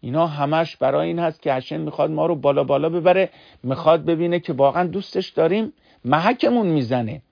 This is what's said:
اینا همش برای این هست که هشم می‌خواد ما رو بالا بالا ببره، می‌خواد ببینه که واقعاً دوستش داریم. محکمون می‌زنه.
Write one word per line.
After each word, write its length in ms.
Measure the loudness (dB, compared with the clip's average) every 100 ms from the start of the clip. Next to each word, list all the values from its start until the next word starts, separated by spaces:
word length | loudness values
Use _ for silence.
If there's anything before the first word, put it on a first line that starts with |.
اینا 260 | -4 0 0
همش 480 | 0 0 0 -2 -2
برای 320 | 0 0 -2
این 120 | -2
هست 220 | -4 -2
که 120 | -4
هشم 260 | -4 -4 -8
می‌خواد 320 | -6 -2 -2
ما 140 | 0 0
رو 100 | 2
بالا 280 | 2 2
بالا 260 | 2 0 0
ببره، 400 | 2 2 4 0 -4 -20 _
می‌خواد 420 | -6 0 2 2 2
ببینه 340 | 0 0 -2
که 140 | -4
واقعاً 300 | 2 2 2 -2
دوستش 420 | -4 -6 -6 -4
داریم. 440 | 0 0 0 -4 -10 _ _ -2
محکمون 640 | 2 2 2 2 2 2
می‌زنه. 540 | 0 0 -2 -4 -8 _